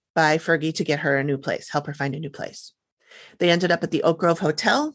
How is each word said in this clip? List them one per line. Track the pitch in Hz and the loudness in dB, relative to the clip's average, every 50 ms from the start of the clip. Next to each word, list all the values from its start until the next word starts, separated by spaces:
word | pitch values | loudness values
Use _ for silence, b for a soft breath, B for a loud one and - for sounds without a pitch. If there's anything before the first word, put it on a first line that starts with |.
| _ _ - | _ _ 0
by | 175 160 151 156 | 2 4 4 4
Fergie | 165 - - 165 143 151 160 156 | 2 2 0 0 0 0 -2 -2
to | - - | -2 -2
get | - 147 143 | -2 -2 0
her | - 147 139 | 0 0 0
a | 139 135 | 0 0
new | 147 143 | 0 -2
place, | 139 139 151 87 - - - | -4 -4 -4 -6 -6 -6 -4
help | - 147 147 | -4 -4 -4
her | 151 143 | -6 -6
find | 147 139 139 135 | -4 -4 -4 -4
a | 151 | -6
new | 160 143 | -8 -10
place. | - - - - - - - - _ _ _ _ _ _ B B B B B B B B | -10 -10 -12 -10 -12 -14 -18 -18 _ _ _ _ _ _ B B B B B B B B
They | 175 175 | 2 4
ended | 170 175 185 170 | 4 4 4 2
up | 175 - - | 2 0 0
at | - | -2
the | - 151 - | -2 2 2
Oak | 165 165 165 | 2 2 2
Grove | 185 170 165 165 | 2 2 2 2
Hotel, | 190 151 160 - - 226 220 262 302 311 | 0 -2 -2 0 2 2 2 2 0 -2